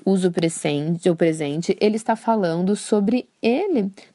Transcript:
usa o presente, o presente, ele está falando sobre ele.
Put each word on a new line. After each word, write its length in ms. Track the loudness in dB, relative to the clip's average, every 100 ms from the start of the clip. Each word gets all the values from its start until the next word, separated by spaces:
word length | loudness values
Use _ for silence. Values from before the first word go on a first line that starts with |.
usa 240 | 0 2 2
o 40 |
presente, 760 | 0 -2 -2 -4 -2 -2 0 0
o 60 | 2
presente, 600 | 2 0 -2 -2 -2 0
ele 160 | 0 0
está 200 | -2 -2
falando 580 | 0 0 0 0 0
sobre 540 | -2 0 0 2 0 -4 _
ele. 500 | -2 0 0 -2 -2 -6 -20